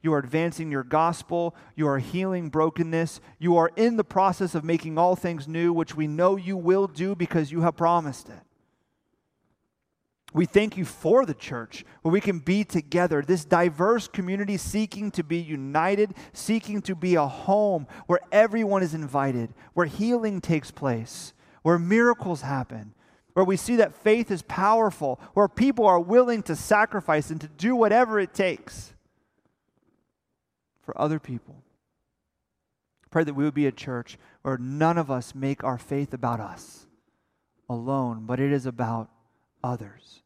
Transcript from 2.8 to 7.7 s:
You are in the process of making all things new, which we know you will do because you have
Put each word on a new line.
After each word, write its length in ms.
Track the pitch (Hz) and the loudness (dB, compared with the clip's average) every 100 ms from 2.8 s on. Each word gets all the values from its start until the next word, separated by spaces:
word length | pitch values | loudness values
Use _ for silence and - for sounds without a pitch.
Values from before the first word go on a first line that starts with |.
| 165 165 165 - - _ | -2 -2 -2 -6 -20 _
You 180 | 170 170 | 2 4
are 140 | 165 - | 4 2
in 200 | 233 226 | 0 2
the 60 | |
process 540 | - 196 190 175 185 165 | -2 2 2 0 -2 -2
of 80 | |
making 340 | 156 165 160 156 | -2 -2 -2 0
all 160 | 180 | 2
things 320 | 180 175 165 139 | 2 -4 -6 -6
new, 260 | 165 170 | 0 0
which 220 | 170 160 | 0 -2
we 140 | 151 156 | -4 -4
know 260 | 151 180 | 2 2
you 220 | 196 180 190 | 2 -4 -2
will 320 | 170 190 196 | 2 2 2
do 260 | 147 190 | -2 -4
because 380 | 196 175 170 147 | -2 0 0 0
you 80 | 165 | 0
have 160 | 170 | 0